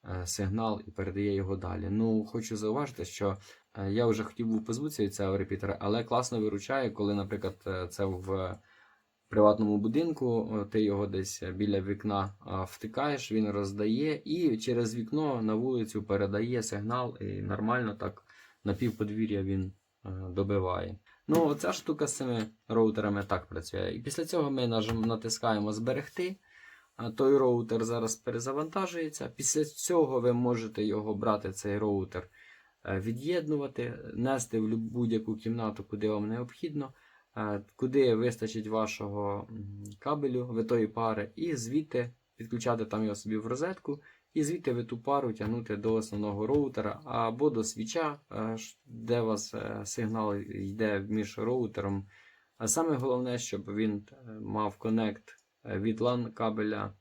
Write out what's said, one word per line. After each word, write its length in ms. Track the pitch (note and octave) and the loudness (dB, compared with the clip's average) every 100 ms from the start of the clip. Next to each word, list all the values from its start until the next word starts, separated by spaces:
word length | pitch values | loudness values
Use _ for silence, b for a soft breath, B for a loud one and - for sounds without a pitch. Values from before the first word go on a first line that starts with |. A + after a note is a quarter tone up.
е, 220 | G2 F2+ F2 | -6 -6 -4
сигнал 540 | - G2 G#2+ A2+ G#2 - | -2 -2 0 0 -2 -6
і 40 | |
передає 440 | - F#2+ F#2+ G2+ | -6 -4 -2 0
його 220 | G2 F#2+ F#2+ | 0 -2 -4
далі. 320 | F#2 F2+ F2+ | -4 -4 -2
Ну, 340 | G#2 A2+ A2 | 2 4 2
хочу 320 | G#2+ A2+ A2 A2 | 0 -6 -4 -2
зауважити, 480 | G#2+ A#2+ D3 B2 | 0 0 -2 -6
що, 320 | G#2 - G2+ F#2+ B B B | -10 -2 -2 -2 B B B
е, 180 | - G2 | -6 -2
я 140 | G#2 A#2+ | 2 4
вже 180 | A2 | 2
хотів 220 | G#2+ - A2+ | -2 -4 0
був 180 | A2 | 0
позбутися 380 | A2 A#2 D3 D3 | 0 -4 -4 0
від 120 | G2+ | -2
цього 240 | - G2 G2 | 0 0 0
репітера, 400 | F#2+ F#2+ G2 G2 | -2 -4 -4 -2
але 240 | G2+ A2 | 0 0
класно 360 | A#2 B2 B2 A#2 | 2 0 0 0
виручає, 500 | G#2+ G2+ G2+ C3+ B2 | 0 -2 0 0 0
коли, 240 | G2+ G#2 | 0 0
наприклад, 480 | G#2 G2 G2+ F#2+ - - | 0 -2 -2 -4 -6 -6
е, 220 | F#2 F2+ | -4 -6
це 160 | - | -2
в 540 | G2 F2+ F#2 F#2+ F#2 F#2 b b b b b _ _ | -2 -2 -2 -2 -2 -6 b b b b b _ _
приватному 500 | G#2+ G#2 G#2 G#2+ G#2 | 8 8 8 4 2
будинку, 800 | A2 B2+ E3 D#3 B2+ A#2 - G#2+ | 2 2 0 0 0 0 0 -4
е, 40 | |
ти 180 | G2+ A2+ | -2 2
його 240 | G#2+ G2+ G2+ | 2 2 0
десь 360 | G2 F#2+ - | -2 -4 -6
біля 380 | F2+ F#2 G#2 G2 | -8 -2 0 2
вікна, 540 | F#2+ G2+ A2 G2+ F#2+ - - | 0 -2 0 0 -2 -6 -6
е, 40 | F#2+ F#2 | -4 -4
втикаєш, 640 | - A2 - C#3+ C#3+ - | -8 -8 -2 0 -2 0
він 180 | A2 G#2+ | 2 2
роздає, 720 | G2+ G2 G2+ G#2+ A2+ D3+ D3 | 0 -2 0 2 2 2 -2
і 340 | - D#3+ E3 A2 | -2 2 2 2
через 360 | A#2+ A#2+ A#2 | 0 0 0
вікно 480 | A#2+ A2 D3 D3+ B2+ | -2 -2 0 0 2
на 120 | A2 | 2
вулицю 480 | A2 B2+ B2 A2 G#2+ | 2 2 0 0 -4
передає 600 | G#2 G2 G2 G#2 A2+ B2 | 0 2 2 0 0 -2
сигнал, 540 | G#2+ G#2 G#2+ B2 B2 - | -2 -4 -2 -2 -2 -4
і 220 | G2+ G2 | -6 -4
нормально 520 | G2+ G2 G#2+ B2 A2+ | -2 0 2 2 0
так 320 | G2+ F#2 - _ B B B | -2 -6 -8 _ B B B
на 100 | G#2 | -2
півподвір'я 680 | G2 B2 A2 G#2 G#2+ A2 G2+ | 2 0 0 -2 0 0 0
він, 300 | F#2+ G2 F#2+ - _ _ | 0 0 -2 -6 _ _
е, 60 | G2 F#2 F#2+ | -10 -8 -4
добиває. 680 | F2+ G2 G2+ F#2 F2+ F2+ F#2+ b b - | 0 2 2 2 -2 -4 -10 b b 2
Ну, 180 | D#3+ D#3+ | 4 4
оця 260 | C#3+ F3+ | 2 -2
штука 340 | - - D3 D3 | -2 -4 -2 0
з 100 | - | -2
цими 300 | C3 A#2 A2 - _ | -2 -2 -2 -8 _
роутерами 540 | A2+ A2+ A2 G#2 G2+ | 4 4 4 0 0
так 240 | G2+ F#2+ - | 0 -2 -2
працює. 460 | E2+ E2+ F#2 F#2 | -8 -6 -4 -2
І 60 | - | -4
після 240 | - - | -6 -4
цього 260 | - F3 C#3+ | -2 0 2
ми 180 | C3+ B2 | 2 2
нажим-, 380 | A2+ G#2+ A#2 A2 | 2 2 2 2
натискаємо 680 | A2+ A2+ - A#2 G#2+ G#2 | 0 -2 0 2 2 2
«Зберегти». 640 | G#2+ A#2+ C3 C#3+ - F3+ G3 B B B B B - | 0 0 -2 -4 -4 -4 -4 B B B B B -6
А 140 | A#2 | -6
той 260 | A2 C3+ C#3 | 4 6 8
роутер 480 | C3 A#2+ A2+ A2+ | 8 6 2 0
зараз 320 | A2+ A#2 A2+ - | 2 0 0 -2
перезавантажується. 1120 | - A#2 B2 C#3 D#3+ F3+ F#3 F3 D#3+ D3+ B2 - | -4 -4 -2 -4 -2 -2 -2 -2 -4 -6 -10 -2
Після 280 | E3+ D3+ | 0 2
цього 560 | D3 - - F3 D3 C3 | 0 -2 2 4 6 4
ви 120 | A#2+ | 4
можете 520 | A#2+ B2 A#2+ A2 A2 | 4 4 2 -2 -2
його 300 | G#2+ G#2 G#2+ | 0 0 0
брати, 380 | G2+ A2 G#2 F#2+ | 0 2 2 0
цей 260 | G2 G#2 G2+ | -4 -2 0
роутер, 500 | G#2+ G2+ F#2 F2+ - B B B B B | 2 2 0 -6 -10 B B B B B
е, 160 | - F#2+ | -2 -2
від'єднувати, 960 | G#2 A#2+ D3 F3+ D3+ D3+ C#3 B2+ A#2+ A#2+ - | 0 -4 0 -2 0 0 -2 -4 -6 -6 -10
нести 460 | - B2+ C3+ A#2 A2+ | -2 2 2 0 0
в 80 | A2 | 2
люб-, 220 | A2+ A2+ | 0 -2
будь-яку 460 | A#2+ A#2 A2 A2 G#2+ | 0 2 2 0 -4
кімнату, 480 | A2+ A2+ A2 G#2 | -2 -2 -2 -4
куди 240 | G2+ G#2 G#2+ | -8 -2 0
вам 200 | G#2+ G#2 | 0 -2
необхідно, 640 | A#2 B2 - E3 D3 C3+ b b b b - | -4 -6 -8 -6 -4 -6 b b b b -6
е, 260 | G#2+ G2+ G2+ - | -2 -4 -6 -4
куди 380 | C3 C3+ B2+ | 2 6 6
вистачить 520 | A2 A#2+ A#2 A2 A2+ G#2+ | 6 2 0 -4 -4 -2
вашого, 800 | A2 G#2+ - G#2 G2+ G2+ G2+ G#2 | 0 0 -2 -4 -2 -2 -4 -6
м, 340 | A2 G2+ G2+ G2+ - | -10 -10 -10 -12 -8
кабелю, 480 | C#3+ D3 C#3 B2 B2 | -4 0 0 0 -2
витої 400 | A2+ A2 A#2 G#2+ | -2 2 2 2
пари, 440 | A2+ A2+ G#2+ G#2 - | 0 0 0 -4 -4
і 200 | E3+ C#3+ | -4 -4
звідти 540 | A2+ C#3+ D3+ B2+ B2 - _ _ | 0 -2 0 -2 -2 -8 _ _
підключати 480 | A#2 A#2+ A#2+ A#2 | -8 -2 0 0
там 180 | A2 G#2+ | 0 0
його 120 | G#2+ | 0
собі 220 | G2+ G#2+ G#2+ | -2 -2 -4
в 100 | A2+ | -2
розетку, 560 | B2+ E3+ F#3 - C#3+ B B B | -2 -2 -4 -6 -8 B B B
і 100 | - | -2
звідти 280 | D3 F3 - | 0 0 0
ви 120 | A#2+ | -2
ту 140 | A2+ A#2 | -2 -4
пару 340 | B2+ C#3 B2+ | 0 0 0
тягнути 440 | A2 G#2+ A#2 A#2 G#2 | -2 -2 -2 -2 -2
до 180 | A2 | 2
основного 520 | A2 A2 G#2 G#2 G2+ A2 | 0 0 -4 -2 -2 2
роутера 540 | C#3+ C#3 - G#2 - | 2 2 -2 -4 -6
або 460 | - A#2+ A2+ A#2 D3 | -4 0 0 2 2
до 140 | A2+ | 2
свіча, 560 | A2 - A2 E3+ D#3 D3 _ | -2 -4 -4 -2 -2 -4 _
е, 260 | G2 A2 A2+ | -6 -4 -4
ш-, 200 | - - | -10 -18
де 360 | _ A#2 A2+ A#2+ | _ -12 0 2
у 60 | A2+ | 2
вас, 280 | G#2+ - | 0 -2
е, 260 | A2 G#2+ G#2+ | -6 -6 -6
сигнал 500 | G#2 - A2 A2 G#2+ G2+ | -6 -4 -2 0 0 0
йде 640 | - G2 G2 G#2 A2 G2+ G2+ | -4 -6 -6 0 2 2 0
між 300 | G#2+ G2+ - | -2 -2 -2
роутером. 680 | A2 B2+ A2+ G2+ G2 G2 G2 b b b b _ | 0 0 0 -2 0 -2 -4 b b b b _
А 100 | A2+ | 0
саме 280 | E3 E3 C#3+ | 2 4 2
головне, 420 | C3+ B2+ B2 B2 | 2 2 2 -2
щоб 360 | - G2 G2 | -2 -6 -4
він, 340 | G#2 A2 G#2 G#2 | 0 0 0 -6
е, 200 | - B2 G#2+ | -20 -16 -12
мав 360 | G#2 G#2 G#2 G2 | -4 -2 -2 -2
конект, 480 | A2+ A2 A2 G#2+ - - _ _ | 2 2 2 -2 -12 -20 _ _
е, 140 | A#2 G2 | -6 -2
від 220 | G#2+ A2 | 0 2
лан 320 | A#2+ B2 A2+ | 2 2 -2
кабеля 600 | - A2+ G#2+ G#2+ G#2 G#2 - | -2 -2 0 -2 -2 -4 -8